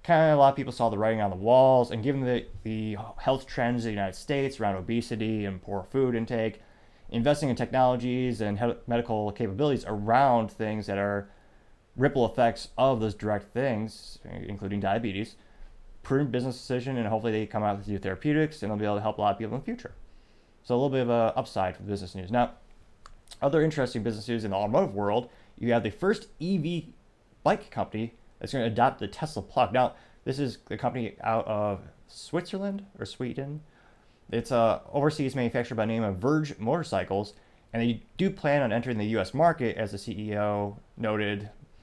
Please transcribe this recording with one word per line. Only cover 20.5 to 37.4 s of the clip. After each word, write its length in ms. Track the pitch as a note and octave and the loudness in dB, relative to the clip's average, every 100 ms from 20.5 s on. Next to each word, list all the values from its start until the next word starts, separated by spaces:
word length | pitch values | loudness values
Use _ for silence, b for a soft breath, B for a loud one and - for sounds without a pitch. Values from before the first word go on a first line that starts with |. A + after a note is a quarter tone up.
| b | b
So 100 | - | -2
a 40 | B2 | 0
little 120 | C#3 | 2
bit 120 | C3 | 2
of 80 | A#2+ | 2
a 240 | A#2 A2+ C3 | 4 4 2
upside 400 | - G#2 F#2 F2+ | -2 -2 -2 -4
for 80 | |
the 60 | G2 | -6
business 260 | G2 F2+ G2 | -6 -6 -10
news. 160 | F2+ | -2
Now, 200 | A#2+ A#2+ - - - - - - - - - | 2 0 -2 -20 -20 -20 -20 -20 -20 -20 -4
other 200 | C#3 D#3 | 0 4
interesting 400 | D#3+ D3+ B2 A#2 | 2 2 -2 0
business 280 | G#2+ G#2 G2+ | -4 -4 -4
news 160 | A#2 G#2+ | -4 -2
in 60 | |
the 60 | F#2+ | -2
automotive 380 | G#2 C3+ G3 G2+ | 2 2 2 0
world, 340 | G2+ A2 A#2+ b b - | 0 0 -2 b b -6
you 160 | A#2 | 0
have 100 | A#2 | 2
the 60 | G#2 | 0
first 400 | - F#3 A3+ - - | -2 0 0 -4 -8
E 180 | E3+ F#3+ | -2 -2
V 360 | D3+ E3+ - - _ _ _ _ | 0 -4 -6 -16 _ _ _ _
bike 260 | D3+ G#3+ - | 0 0 -2
company 440 | - F#2+ G#2+ A#2 - - - | -6 -4 -4 -6 -8 -20 -12
that's 140 | - | -6
gonna 120 | C3+ A#2 | -2 0
adopt 340 | A2 B2+ - | 4 4 4
the 80 | G#2 | -6
Tesla 340 | - D3+ G#2+ | -6 -6 -6
Plug. 320 | G2 - G#2+ | -4 2 2
Now, 200 | B2 B2 B B B | 4 2 B B B
this 160 | - C3 | -6 -2
is 200 | C3+ - - | -4 -6 -10
the 100 | - | -4
company 400 | B2 B2 A2+ - | -4 -2 -6 -4
out 240 | A2 A2+ - | -2 0 0
of 360 | G#2+ G#2 F#2+ - - - | 0 0 -2 -8 -20 -20
Switzerland 800 | - - E3+ F3 F#3+ G3+ G3 G3+ - | -20 -6 -6 -4 -6 -4 -6 -10 -12
or 80 | - | -12
Sweden. 560 | - B2+ - C#3 D3+ - b b b b b - | -6 -6 -6 -8 -10 -14 b b b b b -6
It's 200 | A#2 A2+ | -6 0
a 300 | A#2+ A2+ F2 - | 4 4 2 -2
overseas 420 | C#3+ D3 D3+ C3+ C3 | 0 0 0 -2 0
manufacturer 400 | A#2+ C3 A#2+ A2 | 0 0 -2 -2
by 80 | |
the 80 | A2 | 0
name 120 | A2+ | 0
of 120 | G#2+ F#2 | -2 0
Verge 420 | A#2+ D#3 D3+ - | 0 0 -2 -4
Motorcycles, 760 | A2 E3+ - F#2+ F2 G2 G#2 - | -2 -2 0 -2 0 -2 -4 -10